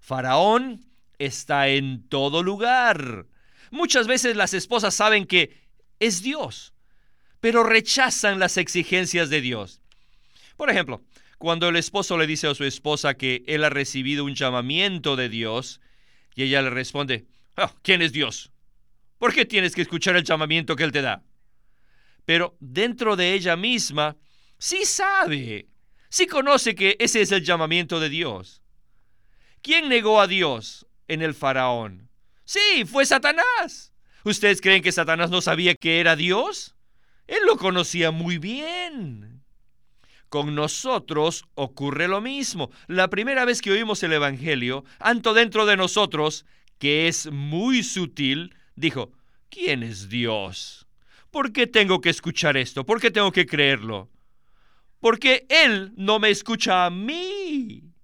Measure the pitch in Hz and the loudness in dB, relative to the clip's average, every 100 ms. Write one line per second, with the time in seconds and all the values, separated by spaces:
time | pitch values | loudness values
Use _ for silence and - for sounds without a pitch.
0 | - 131 127 139 190 226 262 226 - _ | -8 -6 2 4 6 4 0 -10 -18 _
1 | _ _ 139 135 - 143 139 139 135 127 | _ _ -8 -6 -2 2 4 2 0 -8
2 | - 139 139 156 175 202 233 254 240 180 | -4 -2 0 0 -2 -2 2 4 4 2
3 | 131 110 - _ _ _ - 254 349 262 | -2 -10 -12 _ _ _ -16 -6 0 2
4 | 220 254 247 214 190 240 - 240 208 - | 2 2 2 0 0 -2 -2 0 0 2
5 | 214 214 190 180 151 - _ _ _ _ | 4 2 4 2 2 -4 _ _ _ _
6 | 226 175 214 302 170 - - - _ - | 0 0 -4 -6 -8 -10 -18 -20 _ -20
7 | _ _ _ _ 226 233 226 226 220 - | _ _ _ _ 2 4 6 4 4 2
8 | 254 - 208 190 180 190 175 180 165 185 | 2 2 0 2 0 0 -2 -2 0 0
9 | 180 175 160 151 123 117 98 - _ - | 0 0 0 0 -2 -6 -8 -16 _ -20
10 | _ _ _ _ - - 294 208 147 120 | _ _ _ _ -20 -6 0 0 -2 -6
11 | _ - - _ 160 165 175 170 160 202 | _ -20 -20 _ -2 0 2 0 0 -4
12 | 185 175 156 156 156 143 143 - 147 151 | -2 0 0 0 -2 -2 -4 -4 -4 -2
13 | 147 135 131 127 - 151 151 139 135 135 | -2 -2 -4 -4 -4 0 0 0 -4 -4
14 | 131 143 143 135 135 127 123 156 196 180 | -4 -4 -4 -4 -2 -2 -4 -2 -2 -2
15 | 151 135 123 113 110 113 135 - _ _ | -4 -2 -4 -4 -4 -6 -8 -16 _ _
16 | _ _ _ - 135 139 131 123 127 143 | _ _ _ -6 0 0 0 -4 -6 -6
17 | 143 120 - _ _ - 196 - - 185 | -4 -6 -8 _ _ -6 -6 -4 0 2
18 | 165 135 131 - - - _ _ _ _ | 2 -2 -6 -6 -16 -20 _ _ _ _
19 | _ _ 240 302 233 214 180 - 165 165 | _ _ 0 2 0 2 0 -2 -4 -2
20 | 196 180 165 160 151 160 156 147 156 147 | 2 2 2 -2 0 -2 -2 -2 0 0
21 | 131 98 _ _ _ _ _ _ _ _ | -2 -4 _ _ _ _ _ _ _ _
22 | _ _ - 165 175 _ 135 131 226 240 | _ _ 0 2 2 _ -10 -4 -4 -2
23 | 226 196 180 196 180 170 214 240 - 143 | -2 0 0 0 0 -2 0 -2 -2 -2
24 | 151 147 _ _ _ _ - 370 392 - | -4 -4 _ _ _ _ -6 -2 -2 0
25 | 392 392 320 151 120 104 - _ _ _ | 0 2 0 -2 -6 -10 -12 _ _ _
26 | _ - 370 302 269 277 - 180 196 202 | _ 0 0 2 4 4 4 0 0 2
27 | 226 226 190 196 160 175 156 170 175 165 | 2 2 2 2 2 0 2 0 0 -2
28 | 156 147 165 98 92 - _ _ _ - | -2 -2 -6 -8 -12 -20 _ _ _ -20
29 | _ _ _ - _ - - 330 311 240 | _ _ _ -20 _ -20 0 0 4 2
30 | 214 214 196 190 165 120 104 - - _ | 4 4 4 2 0 -2 -8 -18 -20 _
31 | _ 160 160 147 139 131 127 120 110 92 | _ -4 -4 -2 -2 0 0 -2 -6 -12
32 | 117 _ _ _ - 392 415 359 180 277 | -20 _ _ _ -6 0 2 2 0 0
33 | 269 269 285 320 427 480 359 - - _ | 4 4 2 2 0 0 -4 -8 -20 _
34 | _ - 214 208 208 196 190 190 175 170 | _ -8 -4 2 2 4 4 4 4 0
35 | 165 160 170 180 175 160 175 165 165 165 | 0 0 2 0 0 2 2 2 0 2
36 | 170 160 175 190 330 392 - _ _ _ | 4 2 2 0 -2 -6 -14 _ _ _
37 | _ _ - 392 392 415 190 180 170 175 | _ _ -6 0 2 2 2 0 -2 0
38 | 165 160 170 175 170 254 311 349 359 285 | -2 0 -4 -6 -6 -10 -8 -8 -10 -10
39 | 165 110 104 123 - _ _ _ _ _ | -12 -12 -18 -20 -20 _ _ _ _ _
40 | _ _ _ 147 147 147 151 - 262 240 | _ _ _ -6 -4 -2 -4 -4 -4 -4
41 | - 151 156 160 - - 135 - 139 139 | -2 0 0 -2 -14 -8 -8 -6 -6 -2
42 | 175 196 233 277 269 180 131 - - 180 | 0 -2 -4 -6 -6 -6 -8 -10 -6 0
43 | 185 190 226 269 247 240 202 196 226 208 | 0 0 -2 0 0 0 0 0 0 -2
44 | 175 156 143 135 156 139 120 135 131 - | 0 0 0 -2 -4 -2 -2 -4 -10 -4
45 | 208 240 226 220 233 214 214 196 185 - | 0 0 4 4 4 4 2 4 2 2
46 | 202 151 151 151 - - - _ 139 151 | 0 0 -2 -4 -16 -20 -20 _ 0 2
47 | 165 160 156 143 143 160 233 254 180 - | 2 -2 -6 -8 -6 -2 0 0 0 -4
48 | 165 - 139 139 175 - _ - 156 139 | -6 -2 -2 -2 -6 -16 _ -4 -4 -2
49 | 110 - _ _ _ - 349 139 113 101 | -10 -14 _ _ _ -8 -4 -4 -6 -12
50 | 98 117 117 110 95 95 - - - _ | -8 -4 -2 -4 -6 -12 -16 -18 -20 _
51 | _ _ _ 302 277 214 233 226 202 185 | _ _ _ -10 -6 -2 0 2 4 2
52 | 170 160 - - 165 139 123 - 127 226 | 2 -2 -4 -2 0 0 -2 -6 -2 0
53 | 233 208 202 - 165 151 143 135 107 104 | 2 2 0 2 0 2 2 2 -2 -8
54 | 95 - _ _ _ _ _ _ _ _ | -10 -20 _ _ _ _ _ _ _ _
55 | 233 226 269 262 - 320 294 208 190 214 | 0 4 4 2 4 6 6 4 -2 -6
56 | 196 220 214 202 - 220 - 185 175 180 | 0 2 4 2 -2 -4 2 2 2 0
57 | 214 330 370 403 370 294 233 110 160 170 | -6 -6 -6 -6 -6 -6 -6 -12 -20 _